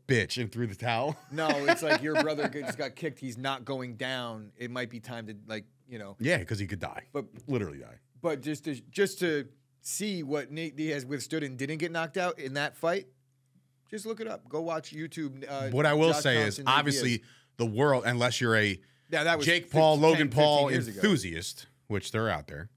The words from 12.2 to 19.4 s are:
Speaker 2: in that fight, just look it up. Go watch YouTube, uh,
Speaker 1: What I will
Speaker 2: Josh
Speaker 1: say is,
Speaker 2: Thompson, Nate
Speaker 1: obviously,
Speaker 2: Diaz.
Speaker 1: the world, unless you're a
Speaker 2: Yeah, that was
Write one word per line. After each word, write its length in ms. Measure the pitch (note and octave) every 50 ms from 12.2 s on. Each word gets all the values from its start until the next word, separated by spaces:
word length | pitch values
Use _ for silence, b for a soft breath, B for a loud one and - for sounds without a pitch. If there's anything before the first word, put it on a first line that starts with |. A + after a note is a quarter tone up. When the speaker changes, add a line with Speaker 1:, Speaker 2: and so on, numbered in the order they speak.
| F3+ F3+ E3 E3
Speaker 2:
in 140 | D3 C3 C3+
that 220 | C#3+ D3 C#3 -
fight, 300 | - - E3 F3+ G3+ - - _ _ _ _ _ _ _ _ _ _ _ _ _ _ _ _
just 140 | G#3 G#3+ G#3
look 140 | A3 A3+ G3+
it 60 | A3 A3
up. 200 | - - - B2
Go 120 | C#3+ D#3
watch 300 | E3 E3 E3 D#3 D3+ - D3+
YouTube, 500 | D3+ D#3+ D#3 - E3+ D#3 C#3 C3 C3+ C#3 C3+
uh, 200 | C#3 C3+ - C3
Speaker 1:
What 160 | A2+ C#3 D3+
I 80 | D3+ D3
will 180 | D3+ D#3+ E3
Speaker 2:
Josh 100 | D#3+ D3+
Speaker 1:
say 140 | C#3+ C#3 B2 A2+
is, 180 | A2 G#2 G2
Speaker 2:
Thompson, 80 | C#3+ C3+
Nate 80 | C3+ C3
Speaker 1:
obviously, 340 | D3 C#3+ D3 C#3 C3+ B2 B2+ A#2+ A2
Speaker 2:
Diaz. 100 | b b b b b b b -
Speaker 1:
the 80 | A#2+
world, 380 | A2+ G#2 A#2+ C#3+ D3 C3+ B2 G2
unless 340 | A#2 B2 A#2+ A#2+ B2 A#2 -
you're 160 | B2+ A#2 A2+
a 240 | G#2+ G#2+ G2+ F#2+ - b b b b b b
Speaker 2:
Yeah, 120 | E3 D3+ D3+
that 140 | E3 E3+
was 80 | D3+